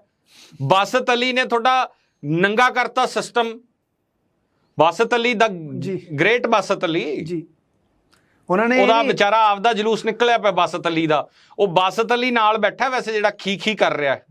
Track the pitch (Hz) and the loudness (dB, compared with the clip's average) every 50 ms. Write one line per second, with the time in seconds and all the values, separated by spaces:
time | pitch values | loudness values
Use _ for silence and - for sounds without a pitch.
0 | _ _ _ _ _ _ _ - - - 156 - 139 135 185 190 202 196 - 254 | _ _ _ _ _ _ _ -20 -20 -20 -12 -6 0 2 2 2 2 0 -2 -2
1 | 254 247 247 240 247 254 247 254 254 202 233 233 226 254 262 254 233 - _ _ | 0 0 0 0 0 -2 0 -2 -2 0 0 0 2 2 2 0 -2 -4 _ _
2 | _ _ _ _ - 147 156 170 190 202 220 226 247 254 214 247 240 233 - 262 | _ _ _ _ -6 -4 -2 0 0 0 2 2 2 2 2 0 -2 -2 0 -2
3 | 254 254 - 208 - - - 240 226 226 226 247 - _ _ _ _ _ _ _ | -2 -2 -2 -4 -6 -4 -2 -2 -2 -2 -4 -12 -18 _ _ _ _ _ _ _
4 | _ _ _ _ _ _ _ _ _ _ _ _ _ _ - 143 151 170 165 226 | _ _ _ _ _ _ _ _ _ _ _ _ _ _ 0 2 2 2 4 0
5 | 233 226 240 233 233 247 240 202 226 220 190 170 160 143 135 127 - 190 190 151 | 0 0 0 0 0 0 2 2 0 0 0 -6 -10 -10 -10 -8 -8 -8 -8 -8
6 | - 175 151 139 170 208 240 247 - 233 226 202 190 - 196 190 185 170 160 175 | -10 -8 -2 0 2 2 2 0 0 0 0 0 0 0 -4 -2 -2 -2 -2 -2
7 | 156 151 139 - - 160 175 160 - - _ _ _ _ _ _ _ _ _ _ | -4 -4 -6 -8 -8 -8 -8 -8 -10 -12 _ _ _ _ _ _ _ _ _ _
8 | _ _ _ _ _ _ _ _ _ - 180 202 226 233 254 254 - 247 226 226 | _ _ _ _ _ _ _ _ _ -2 0 0 2 2 2 4 4 4 4 4
9 | - - 190 - 202 202 214 226 220 208 202 196 190 233 226 196 214 226 214 208 | 2 2 2 2 2 4 4 4 4 4 2 2 2 0 2 2 0 -2 -2 -2
10 | - 220 214 220 240 240 233 220 202 202 175 180 175 160 175 170 156 170 165 160 | -2 -4 -2 0 2 2 2 2 2 2 2 2 0 0 0 -2 -4 -2 -2 0
11 | 165 151 151 143 - - _ _ _ _ _ - 202 190 165 185 185 190 - 220 | 0 2 0 0 0 -4 _ _ _ _ _ -2 -2 0 2 0 0 0 -2 -2
12 | 226 196 240 240 247 254 240 233 214 214 220 220 208 196 - - 240 269 254 240 | -2 -2 -2 -2 -2 -2 0 0 0 0 0 0 0 -2 -2 -2 -4 -4 -4 -4
13 | 190 220 220 208 208 208 208 - - 190 196 165 - 214 214 - 202 165 147 143 | -6 -4 -4 -2 -2 -2 -2 -4 -6 -6 -6 -4 -4 -4 0 0 0 0 0 -2
14 | 147 139 123 - _ _ | -2 -2 -2 -4 _ _